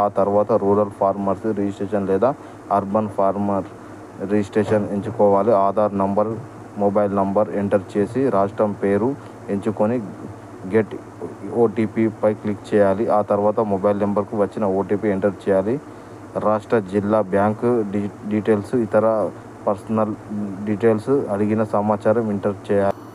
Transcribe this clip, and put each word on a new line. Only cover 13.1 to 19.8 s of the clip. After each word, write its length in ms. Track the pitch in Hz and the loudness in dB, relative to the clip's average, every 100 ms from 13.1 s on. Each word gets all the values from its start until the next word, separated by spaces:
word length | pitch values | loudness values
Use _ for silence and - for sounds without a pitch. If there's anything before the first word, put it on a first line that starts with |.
| 104 | 2
ఆ 20 | 101 | 2
తర్వాత 300 | 104 104 107 107 | 2 2 2 0
మొబైల్ 260 | 95 104 101 | 0 0 2
నెంబర్కు 320 | 101 104 98 110 | 0 0 -2 0
వచ్చిన 240 | 98 - 104 95 | -2 0 0 0
ఓటీపీ 280 | 95 101 107 | 0 0 0
ఎంటర్ 220 | 95 101 95 | 0 0 0
చేయాలి. 300 | - 95 98 143 - - - - - 95 98 | 0 2 2 -2 -6 -16 -18 -18 -10 -4 0
రాష్ట్ర, 320 | 107 - 117 92 | 0 2 0 2
జిల్లా, 260 | 101 101 110 95 | 0 2 2 2
బ్యాంకు 360 | 98 104 107 120 120 101 | 2 2 2 0 2 0
డీ-, 180 | 101 101 - 104 | -2 -4 -6 -4
డీటెయిల్స్, 440 | 107 101 104 98 127 110 | 0 2 2 2 -2 2
ఇతర 180 | 110 110 110 87 - - - 113 | 2 2 2 -2 -6 -14 -6 -2
పర్సనల్ 480 | 101 | -2